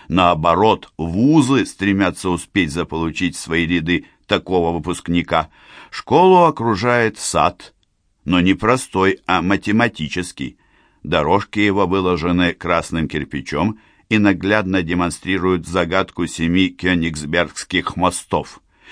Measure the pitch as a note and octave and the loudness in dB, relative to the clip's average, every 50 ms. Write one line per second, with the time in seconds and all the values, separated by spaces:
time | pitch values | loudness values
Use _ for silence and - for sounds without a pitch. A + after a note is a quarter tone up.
0 | - - D#2+ F2+ F2+ F2 F2 D#2+ D#2 E2+ E2 F2+ G#2 A2 G2+ - - - _ - | -10 -4 0 2 4 4 2 2 2 2 2 4 4 4 2 0 -2 -10 _ -8
1 | D#2+ E2 E2 G2 A#2 C#3+ D#3 D#3+ C3+ B2 C#3 B2 F#2 F#2+ - - F#2+ G2+ G2 G2 | -6 -4 -2 0 2 4 4 4 4 4 2 0 0 -2 -4 -4 -2 0 0 2
2 | G2 F2+ E2+ - - F#2 F2+ D#2+ - - - G2+ F2+ D2+ C#2+ E2+ E2+ - - E2 | 0 0 -2 -2 -2 -2 -2 -2 -4 -4 -2 -2 0 0 -2 -4 -6 -4 -4 -4
3 | E2 E2 D2+ - F#2 E2+ - - - - D#2+ E2+ E2 D#2+ F2 E2+ D#2+ E2+ F2+ F2 | -4 -4 -4 -4 -4 -4 -4 -6 -8 -4 -2 -2 0 0 0 -2 0 0 -2 -2
4 | - - _ _ _ - G2+ F#2 - - F#2 F2+ E2+ E2+ E2+ E2+ D2+ F2 E2+ - | -4 -6 _ _ _ -4 -2 -2 -2 0 0 0 0 0 -2 -4 -4 -6 -6 -6
5 | - - F2 F2 D#2+ - E2+ D#2+ D#2 - _ _ - - - - - - - - | -6 -4 -2 -2 -2 0 -2 -2 -2 -4 _ _ -20 -20 -20 -20 -20 -18 -16 -16
6 | - - A#2+ D#3 F3+ F#3 F#3 F3+ E3+ D#3+ D3+ - A2+ A#2 A2 F2+ G#2+ B2 A#2+ A#2+ | -4 0 2 4 6 6 6 6 6 4 2 0 -2 -2 -2 0 0 0 2 2
7 | A#2 A2 - - - - - E2 D2+ D#2+ - - - - _ _ _ _ _ _ | 2 0 -2 -4 -8 -4 0 0 0 0 0 -4 -12 -20 _ _ _ _ _ _
8 | _ _ _ _ - - F2 F2+ F2+ F#2 F#2 F2 - A2 B2 C3 - - - F#2+ | _ _ _ _ -4 -2 0 2 4 2 2 2 2 2 0 0 -2 -4 -2 0
9 | F#2+ F#2+ F#2+ - _ - F2+ F2+ E2 F#2 G2+ F#2 - G#2 G#2 A2+ A#2+ A#2+ - - | 2 2 0 0 _ -2 -2 -2 0 0 -2 -2 0 0 0 0 0 0 -2 -6
10 | D#2 D2 - F2+ F2 - - - C2 - - _ _ _ _ _ _ _ _ _ | -10 -8 -6 -6 -8 -8 -8 -12 -12 -12 -12 _ _ _ _ _ _ _ _ _
11 | - - E2 E2 D2 D2+ F#2 G2+ G#2 - - G#2 G#2 G#2 F#2+ G2+ G2 F2 F#2 G2 | -6 -2 0 0 2 4 2 2 0 -2 -2 0 2 2 2 2 2 2 0 0
12 | F#2 F2+ F2+ D#2+ D#2 F2 F2 F2+ F2+ E2+ D#2+ - - E2+ E2+ E2 E2 - - E2 | 0 0 0 0 0 0 0 0 0 0 -2 -4 -4 -2 -2 -2 -2 -2 -4 -4
13 | D#2 C#2+ - D#2 C#2 - - C#2 C2 - C#2+ C#2+ E2+ A2 A2 - _ _ _ _ | -4 -4 -4 -6 -6 -6 -8 -10 -8 -6 -4 -2 -2 -2 -4 -6 _ _ _ _
14 | _ - A2 G#2+ G#2 G#2 F#2+ E2+ F#2+ G2 G#2 G#2+ G2+ F#2 F#2 F#2 F2+ D#2+ F2 F2 | _ -2 0 2 2 2 2 0 0 0 0 0 0 0 -2 -2 -2 -2 -2 -2
15 | F2+ E2+ D2+ - - - F#2+ F#2 F2 F#2 F#2 F2 D#2+ E2+ E2+ F#2 F2 E2+ F2 F#2+ | -2 -2 -4 -6 -4 -4 -2 0 0 0 0 0 -2 -2 -2 -2 0 0 0 -2
16 | F#2+ - - - F2+ E2 - - E2 E2 F2 F#2 F#2+ F2+ F2 - - F2+ F2+ F2 | -2 -2 -4 -6 -6 -6 -4 -2 -2 2 2 2 2 2 0 -2 -2 0 0 0
17 | E2 E2 D#2+ D2 D2+ D2 E2 E2+ E2+ D2+ - - - - - F2+ D#2 - - F2+ | 0 -2 -4 -6 -6 -4 -2 -2 -2 -2 -4 -10 -10 -6 -4 -4 -4 -4 -4 -2
18 | F2+ F2+ F2 - - - - D#2+ C#2+ - - - _ _ _ _ _ - | -2 -2 -2 -4 -6 -4 -4 -4 -4 -6 -12 -20 _ _ _ _ _ -20